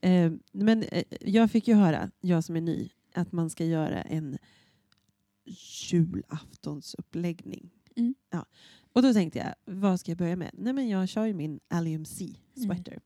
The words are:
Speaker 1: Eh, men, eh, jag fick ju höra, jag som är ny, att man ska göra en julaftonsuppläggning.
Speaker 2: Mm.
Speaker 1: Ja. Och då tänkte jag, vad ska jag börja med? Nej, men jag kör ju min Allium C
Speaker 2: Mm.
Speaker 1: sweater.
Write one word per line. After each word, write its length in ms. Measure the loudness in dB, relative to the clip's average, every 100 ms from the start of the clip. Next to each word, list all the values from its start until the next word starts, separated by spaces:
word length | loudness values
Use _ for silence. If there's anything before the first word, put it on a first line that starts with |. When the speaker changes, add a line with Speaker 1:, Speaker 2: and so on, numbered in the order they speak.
Speaker 1:
Eh, 320 | 6 6 6 2 _
men, 300 | 0 4 4
eh, 200 | 2 -4 -6 -8
jag 300 | 2 4 6
fick 180 | 4 6
ju 60 |
höra, 360 | 6 6 4 -2 _
jag 240 | 0 0
som 120 | 0 -4
är 40 |
ny, 280 | -2 -4 -6 _ _
att 180 | -4 -4
man 180 | -2 -4
ska 140 | -2
göra 380 | -2 0 0 -4
en 360 | -4 -6 -6 -10 _ _ _ _ _ _ _ _ _ _ -20 -20 -16 -14 -2 2 2 -2
julaftonsuppläggning. 1500 | -8 -12 -12 -16 -12 -12 -12 -16 -10 -6 -6 -8 -12 -16 -18 _ _ -2
Speaker 2:
Mm. 180 | -2 -2 _
Speaker 1:
Ja. 160 | -8 -8 _ -20 -20 _
Och 100 | 4
då 100 | 6
tänkte 260 | 6 2 -2
jag, 160 | -8 -10
vad 360 | -12 -2 0 0
ska 100 | -2
jag 80 | -4
börja 180 | -2 -4
med? 140 | -8
Nej, 180 | -8 -6
men 160 | -4 -2
jag 200 | -2 -2
kör 180 | -2 -4
ju 80 |
min 260 | -4 -6 -8 _
Allium 360 | -4 -2 -4
C 200 | -8 -12 -12 -14 _ -8
Speaker 2:
Mm. 120 | -6
Speaker 1:
sweater. 320 | -6 -8 -16